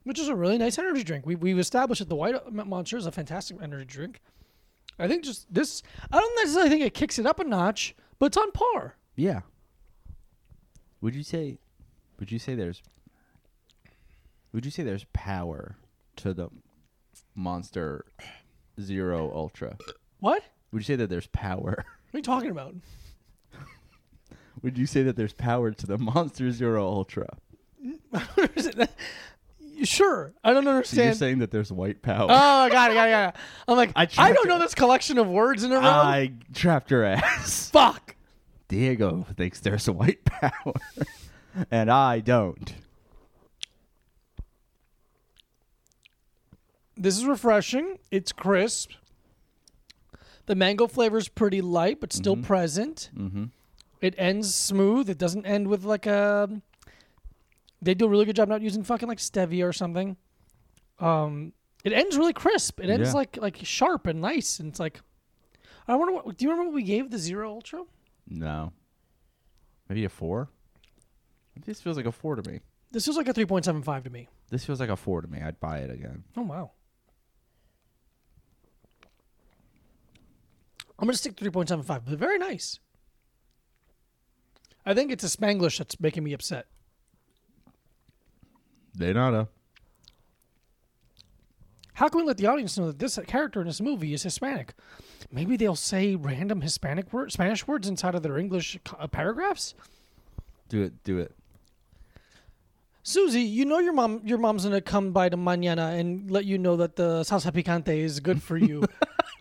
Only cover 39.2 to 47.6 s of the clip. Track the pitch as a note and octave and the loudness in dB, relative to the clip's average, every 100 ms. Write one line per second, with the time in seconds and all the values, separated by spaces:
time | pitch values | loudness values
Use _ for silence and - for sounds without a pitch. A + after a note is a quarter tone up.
39.2 | F2+ G2 F2+ - G2+ G#2 - E2+ B2+ - | -4 -4 -4 -2 -2 0 0 2 2 2
40.2 | - - C3+ - - - G#5+ - - - | 0 0 -2 -2 -6 -8 -10 -8 -8 -8
41.2 | - - - F#3+ - A2+ A2 B2+ C3+ A#2 | -20 -20 -12 -8 -2 2 4 6 4 2
42.2 | G#2+ B2 G2 - G2+ - - _ _ - | 2 2 2 -4 -12 -16 -20 _ _ -20
43.2 | _ _ _ _ - _ _ _ _ _ | _ _ _ _ -20 _ _ _ _ _
44.2 | _ - - _ _ _ _ _ _ _ | _ -20 -20 _ _ _ _ _ _ _
45.2 | _ _ _ _ _ _ _ _ _ _ | _ _ _ _ _ _ _ _ _ _
46.2 | _ _ _ - _ _ _ - F#3+ F#3+ | _ _ _ -20 _ _ _ -2 0 2
47.2 | B3+ C4+ A#3 G#3 | 0 2 4 4